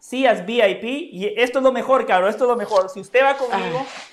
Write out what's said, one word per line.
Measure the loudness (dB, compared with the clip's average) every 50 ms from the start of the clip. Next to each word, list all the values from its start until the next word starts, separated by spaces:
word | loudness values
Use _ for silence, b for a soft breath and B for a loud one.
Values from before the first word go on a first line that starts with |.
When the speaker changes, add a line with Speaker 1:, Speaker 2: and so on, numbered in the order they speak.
Speaker 1:
Sears | _ -8 -4 0 2 2 2 2
V | 0 -4 0 2 2 2
I | 2
P | 0 -6 -8
y | -6 -8 -8 -10 -10 -8 -6 -4 -2 0
esto | 0 0 2 2
es | 2
lo | 2
mejor, | 2 2 0 2 2 2 2
Caro, | 2 2 2 2 2
esto | 0 0 0
es | 0
lo | 0
mejor. | 0 -2 0 0 0 0 0
Si | -4 -14
usted | -8 -2 2 2 4
va | 4 2
conmigo, | 0 -2 -4 -4 -4 -4 -4 -6 -6
Speaker 2:
Ajá. | -6 -8 B B B B